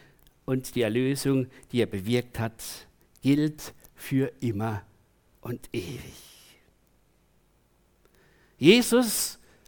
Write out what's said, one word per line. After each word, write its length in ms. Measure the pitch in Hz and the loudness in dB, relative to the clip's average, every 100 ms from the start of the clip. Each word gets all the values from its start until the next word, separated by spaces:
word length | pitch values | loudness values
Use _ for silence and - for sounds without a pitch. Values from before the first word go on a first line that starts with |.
| - _ - _ | -20 _ -20 _
und 300 | - 131 131 | -4 -4 -2
die 80 | 123 | -2
Erlösung, 640 | 110 117 131 135 139 135 127 - - | 0 0 0 0 0 0 -2 -10 -4
die 100 | 120 | 0
er 60 | 101 | 0
bewirkt 540 | 101 95 120 120 - | -2 -2 -2 -2 -6
hat, 200 | 113 - - - - _ _ _ | -6 -6 -14 -14 -18 _ _ _
gilt 500 | 127 143 151 151 - - - | 2 2 2 -4 -16 -18 -20
für 380 | - - 135 135 - | -18 -2 0 0 -4
immer 420 | 120 104 113 107 - _ _ _ _ _ | -4 -2 -4 -6 -12 _ _ _ _ _
und 280 | - 120 - | -12 -10 -8
ewig.“ 280 | 117 90 123 - - - - - - _ _ _ _ _ _ _ _ _ _ _ _ _ _ _ _ _ _ _ _ | -10 -8 -12 -14 -20 -20 -20 -20 -20 _ _ _ _ _ _ _ _ _ _ _ _ _ _ _ _ _ _ _ _
Jesus 800 | 139 240 226 240 233 - - - - _ | 6 6 6 4 2 0 -4 -8 -20 _